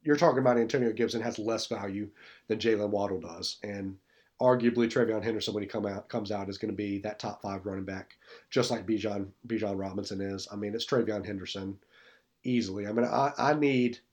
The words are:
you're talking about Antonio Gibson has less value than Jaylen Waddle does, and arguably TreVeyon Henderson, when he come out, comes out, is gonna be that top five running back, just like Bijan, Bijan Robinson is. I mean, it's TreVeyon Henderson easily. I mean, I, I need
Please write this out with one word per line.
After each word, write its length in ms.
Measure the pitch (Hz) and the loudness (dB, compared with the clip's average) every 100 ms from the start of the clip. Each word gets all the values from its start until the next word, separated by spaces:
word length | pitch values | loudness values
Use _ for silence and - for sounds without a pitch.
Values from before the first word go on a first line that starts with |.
you're 140 | 156 147 | 4 6
talking 240 | 170 131 | 6 6
about 180 | 131 120 | 4 4
Antonio 340 | 113 139 120 | 4 2 2
Gibson 300 | 107 113 117 | 2 0 0
has 160 | 113 110 | -4 -4
less 280 | 107 110 - | -2 -2 -2
value 420 | 107 101 98 101 _ - - - | -4 -4 -6 -6 _ -20 -20 -4
than 100 | 107 | 0
Jaylen 320 | 113 107 104 | 2 2 2
Waddle 300 | 101 101 92 | 0 0 -2
does, 380 | 85 85 92 - | -6 -8 -8 -8
and 340 | 104 101 98 95 _ _ _ _ | -8 -6 -8 -10 _ _ _ _
arguably 480 | 127 127 117 117 117 | 4 6 4 4 2
TreVeyon 320 | 131 110 110 | 4 2 2
Henderson, 320 | 107 110 104 | -2 -2 -2
when 80 | 104 | -4
he 60 | 98 | -4
come 180 | - 104 | -4 -4
out, 220 | 98 - | -4 -6
comes 240 | 117 101 | -6 -4
out, 160 | 101 98 | -4 -4
is 100 | 98 | -4
gonna 140 | 107 | -4
be 260 | 98 104 101 | -2 -2 -2
that 220 | 104 104 | -4 -6
top 200 | 110 - | -8 -6
five 240 | 98 95 | -6 -4
running 200 | 98 95 | -4 -4
back, 340 | 98 95 - - - - _ | -6 -8 -10 -20 -20 -20 _
just 200 | 135 120 | 2 2
like 140 | 113 95 | 0 0
Bijan, 420 | 107 104 101 95 _ 120 | -2 0 -4 -6 _ -6
Bijan 320 | 113 104 98 | -2 -2 -2
Robinson 420 | 95 95 98 98 | -4 -6 -6 -6
is. 280 | 98 98 - | -4 -6 -8
I 40 | 104 | -6
mean, 180 | 101 | -6
it's 100 | 113 | -4
TreVeyon 400 | - 131 107 104 | 0 2 2 -2
Henderson 540 | 95 98 90 98 95 98 _ _ - _ _ _ | -4 -8 -8 -8 -8 -10 _ _ -20 _ _ _
easily. 460 | 127 120 101 98 101 | 0 0 0 -4 -2
I 40 | |
mean, 140 | 113 120 | 0 2
I, 260 | 120 139 - | 2 0 2
I 160 | 139 | 2
need 460 | 151 143 127 123 120 _ | 4 4 4 2 -2 _